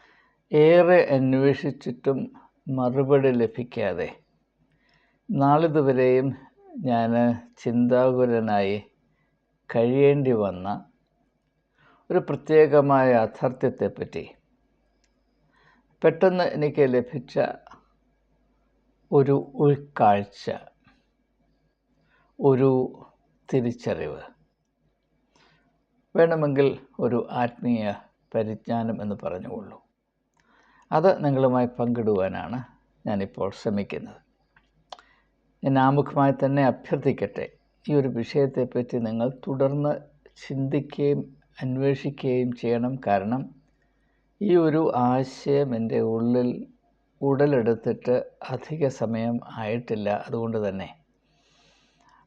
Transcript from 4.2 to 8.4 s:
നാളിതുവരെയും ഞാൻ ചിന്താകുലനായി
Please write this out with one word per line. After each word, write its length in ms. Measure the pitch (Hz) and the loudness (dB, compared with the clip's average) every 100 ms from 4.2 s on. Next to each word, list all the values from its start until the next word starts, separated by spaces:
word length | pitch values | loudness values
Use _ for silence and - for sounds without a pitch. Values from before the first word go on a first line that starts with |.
| _ _ _ _ _ _ _ _ _ _ - | _ _ _ _ _ _ _ _ _ _ -6
നാളിതുവരെയും 1000 | 143 139 151 165 151 135 127 127 131 135 - - _ 392 285 135 | 0 4 4 4 2 2 2 4 2 0 -6 -16 _ -20 -8 -2
ഞാൻ 200 | 117 117 117 120 120 - _ | 0 0 2 2 0 -8 _
ചിന്താകുലനായി 1160 | 123 120 123 123 131 127 123 117 | -2 0 2 4 2 2 0 0